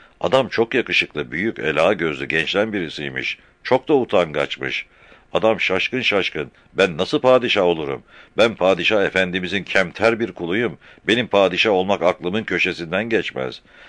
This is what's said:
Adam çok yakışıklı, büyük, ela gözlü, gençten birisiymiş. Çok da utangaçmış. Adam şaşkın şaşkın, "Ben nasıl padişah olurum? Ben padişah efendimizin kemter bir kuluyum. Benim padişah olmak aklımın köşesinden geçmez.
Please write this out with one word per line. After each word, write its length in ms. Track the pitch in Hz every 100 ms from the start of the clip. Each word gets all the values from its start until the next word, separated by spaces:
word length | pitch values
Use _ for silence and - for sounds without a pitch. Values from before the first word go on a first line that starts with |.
| - -
Adam 280 | 87 131 113
çok 260 | - 113
yakışıklı, 560 | 127 98 90 - 76 64
büyük, 280 | 71 110 -
ela 340 | 76 73 85
gözlü, 340 | 101 82 69 69
gençten 460 | 78 76 95 110
birisiymiş. 640 | 101 80 78 71 65 62 - _ _
Çok 260 | - 127 -
da 60 |
utangaçmış. 920 | 143 113 98 85 71 71 - 65 - - _ - - _
Adam 280 | 90 110 107
şaşkın 400 | - 92 - 127
şaşkın, 500 | 117 101 90 80 69 - _
"Ben 220 | - 95 78
nasıl 240 | 92 147
padişah 440 | 127 127 120 104
olurum? 380 | 90 80 71 64 - - - -
Ben 180 | 113
padişah 500 | 98 92 90 87 107
efendimizin 580 | 87 95 92 92 90 95
kemter 580 | 85 98 87 85 110 113
bir 120 | 110
kuluyum. 460 | - 85 101 117 71 - - -
Benim 200 | 117 113
padişah 440 | 101 92 90 110
olmak 320 | 95 95 98
aklımın 420 | 87 87 90 104
köşesinden 640 | 110 90 92 82 85 92 113
geçmez. 540 | 110 - 65 65 - _ -